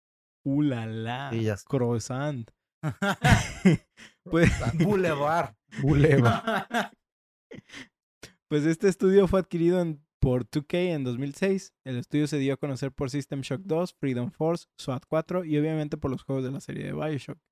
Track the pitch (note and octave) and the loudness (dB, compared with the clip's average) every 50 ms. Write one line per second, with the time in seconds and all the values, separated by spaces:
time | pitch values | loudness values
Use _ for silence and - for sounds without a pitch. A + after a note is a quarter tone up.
0 | _ _ _ _ _ _ _ _ - C#3 C#3 D3 D3+ C#3+ B2 A#2 A2+ A2 A2 A2+ | _ _ _ _ _ _ _ _ -4 -2 0 0 0 0 0 -2 -4 -6 -8 -8
1 | A2+ A#2 B2 B2+ - C3+ A#2 A2+ A2 G#2+ G2+ - - - C#3+ C3 B2 A#2+ A#2+ A2+ | -6 -6 -6 -8 -8 -6 -4 -2 0 0 -2 -4 -6 -4 -2 0 0 0 0 -2
2 | - - B2 C3 C#3+ D3+ C#3+ A#2+ A2+ - _ _ _ _ _ - - D3 - - | -4 -6 -6 -6 -4 -6 -6 -8 -10 -14 _ _ _ _ _ -8 -8 -6 -6 -4
3 | G3+ G3+ F#3 - B3 B3+ A3 - - - - - - F#3 D#3+ - _ _ _ - | -2 -2 -2 2 6 6 6 6 4 -4 -4 2 4 4 4 4 _ _ _ -20
4 | - - _ _ - - E3 E3 D#3+ - - - - A#2 C3+ D#3+ G3 G3+ G#3 F#3+ | -20 -20 _ _ -8 -2 2 4 4 4 4 2 -2 -2 0 2 2 2 2 2
5 | F3+ E3 D3+ C#3 C#3+ D3+ E3 E3+ D3 - - _ _ _ - - C3+ C#3+ D3 C#3+ | 2 0 0 0 0 0 0 0 -2 -4 -6 _ _ _ -6 -2 2 2 4 6
6 | C3 A2+ C#3 C3+ A#2+ A2 - - - A3+ G#3+ F#3+ - - A#3+ A#3 G3+ - _ _ | 6 6 6 6 6 4 2 0 -2 -2 -4 -4 -4 -4 -4 -4 -4 -4 _ _
7 | _ _ _ _ _ _ _ _ _ - - - - _ - - - _ _ _ | _ _ _ _ _ _ _ _ _ -20 -20 -20 -20 _ -20 -20 -20 _ _ _
8 | _ _ _ - - - _ _ _ - D3+ D3+ C#3+ E3 E3 - G3+ G3 F3+ - | _ _ _ -20 -20 -20 _ _ _ -2 0 2 2 2 2 2 2 2 2 4
9 | - F#3+ F#3+ G3+ F#3+ E3 F#3+ F#3+ F#3 - - E3+ E3 E3+ F3+ F3+ F3 E3 D3+ C#3+ | 4 6 6 6 6 6 4 0 0 -2 -2 0 2 2 2 2 0 -2 -4 -8
10 | _ _ _ - - C3 B2 B2+ - - - D3+ C#3+ - - F3 F3+ F3+ E3 C#3+ | _ _ _ 0 0 2 2 0 -2 -2 -4 -6 -4 -2 -2 0 0 0 -2 -2
11 | C3 B2 A#2+ B2 C#3+ C#3+ C#3 - F#3+ G3 G3 F#3 - - _ _ - C3 B2+ B2 | -4 -4 -4 -4 -6 -6 -4 -2 0 0 0 0 -4 -10 _ _ -12 -10 -8 -8
12 | - - - D3 D3+ C#3 D#3 C#3+ C3+ C#3 C3+ - - C#3+ C3+ - C#3 C3+ - - | -6 -2 0 0 0 0 0 -2 0 0 -2 -2 -4 -6 -6 -4 -6 -6 -6 -4
13 | C#3+ C3 C#3+ C#3+ C3 - C#3+ C#3 C3 - C3+ B2 F#3+ F#3+ D#3 E3 F3+ - - - | -6 -4 -4 -6 -6 -6 -8 -8 -6 -6 -6 -6 -4 -4 -2 -2 -2 -4 -6 -6
14 | - C3+ B2 A#2+ B2 - - - D#3 E3 E3+ - - _ _ - - - B2+ - | -4 -2 -2 -2 -4 -6 -4 -2 -2 -2 -2 -2 -6 _ _ -14 -8 -8 -8 -8
15 | - - D#3 D#3+ D#3+ - F3 F#3 F3 D#3 D3+ D3 D3+ D#3+ D#3+ D#3 D3+ D3 D#3+ D3+ | -6 -4 -2 -2 -2 -2 -4 -4 -2 0 0 0 0 0 -2 -2 -4 -6 -6 -6
16 | - C#3 B2 - - - C3+ C3+ C3 B2+ C3+ - - - - - G2 F#2+ - D3 | -4 -6 -6 -6 -6 -6 -4 -4 -4 -4 -6 -8 -10 -10 -10 -10 -8 -8 -6 -6
17 | D3 D#3 D3+ B2 - - C#3 _ _ _ | -6 -4 -6 -6 -8 -10 -16 _ _ _